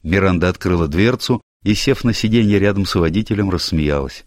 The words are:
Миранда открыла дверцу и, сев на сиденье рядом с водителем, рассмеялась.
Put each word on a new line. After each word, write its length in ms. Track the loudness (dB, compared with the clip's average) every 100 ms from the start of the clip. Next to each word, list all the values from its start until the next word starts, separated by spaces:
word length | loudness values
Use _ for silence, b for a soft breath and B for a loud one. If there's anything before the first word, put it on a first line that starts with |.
Миранда 460 | -2 0 2 2 0
открыла 380 | -2 -2 0 0
дверцу 540 | 2 0 0 -2 -4 _ _
и, 100 | -2 0
сев 280 | 0 0
на 100 | 0
сиденье 460 | -2 0 2 4 2
рядом 260 | 2 0 -2
с 100 | 0
водителем, 540 | 0 0 -2 -2 -2
рассмеялась. 760 | -2 -2 -2 0 -2 -4 -12